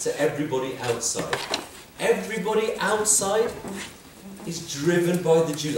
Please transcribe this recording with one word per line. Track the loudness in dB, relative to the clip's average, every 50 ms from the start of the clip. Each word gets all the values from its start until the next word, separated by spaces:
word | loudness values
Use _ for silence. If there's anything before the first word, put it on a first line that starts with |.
to | -4 -2 0 2
everybody | 2 2 2 0 -2 0 0 -2 -2 -2 -4 -4
outside. | -2 -2 -2 -2 -2 -4 -2 -4 -4 -4 -4 -4 -4 -4 -4 -6 -6 -8 -14 -18 -18 -18 -8 0
Everybody | 2 2 2 2 0 -4 -4 -2 -2 0 2 2 2 0 0 0
outside | 0 0 0 2 2 4 4 4 2 4 4 2 2 2 -2 -6 -10 -10 -10 -10 -10 -12 -14 -16 -20 -20 -20 -18 -18 -16 -16 -12 -10
is | -8 -8 -8 -8 -8
driven | -6 -2 2 2 4 4 4 4 2 2 4
by | 6 6 6
the | 6 4 0
Jews. | -2 -2 -2 -2